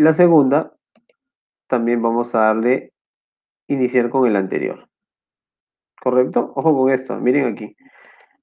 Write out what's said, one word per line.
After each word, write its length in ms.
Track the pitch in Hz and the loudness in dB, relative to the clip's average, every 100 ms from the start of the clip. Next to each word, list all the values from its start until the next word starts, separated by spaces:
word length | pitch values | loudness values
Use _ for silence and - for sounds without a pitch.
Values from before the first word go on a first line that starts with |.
la 120 | 151 | 2
segunda 580 | 151 175 165 131 156 160 _ _ _ _ _ _ _ _ _ _ | 4 4 4 4 0 -2 _ _ _ _ _ _ _ _ _ _
también 320 | 123 117 120 | -4 -2 -2
vamos 340 | 117 117 120 | -2 -2 -2
a 60 | 117 | 0
darle 520 | 110 110 117 131 - _ _ _ _ _ _ _ - | 2 2 0 -2 -4 _ _ _ _ _ _ _ -8
iniciar 400 | 139 123 127 120 | -4 0 0 -2
con 180 | 135 127 | 0 0
el 100 | 101 | 0
anterior. 520 | 95 78 64 - _ _ _ _ _ _ _ _ _ _ _ _ | -2 -4 -6 -8 _ _ _ _ _ _ _ _ _ _ _ _
¿Correcto? 520 | 127 123 127 214 - - | -2 0 0 -2 -4 -4
Ojo 180 | 151 | -2
con 160 | 139 131 | 0 0
esto, 240 | 131 131 107 | 0 -4 -4
miren 240 | 113 139 | -2 0
aquí. 320 | 131 104 107 - _ _ - _ _ _ | -2 -6 -12 -16 _ _ -20 _ _ _